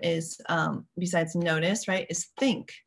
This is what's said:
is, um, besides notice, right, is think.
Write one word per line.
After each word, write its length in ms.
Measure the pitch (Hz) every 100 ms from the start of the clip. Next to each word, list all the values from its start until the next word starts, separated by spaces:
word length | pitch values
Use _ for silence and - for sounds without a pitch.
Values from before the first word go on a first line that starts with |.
is, 380 | 170 165 160 - -
um, 380 | 165 156 - - -
besides 360 | 175 175 165
notice, 540 | 170 170 160 165 220 -
right, 180 | 190 -
is 180 | 170 - -
think. 340 | 269 196 - -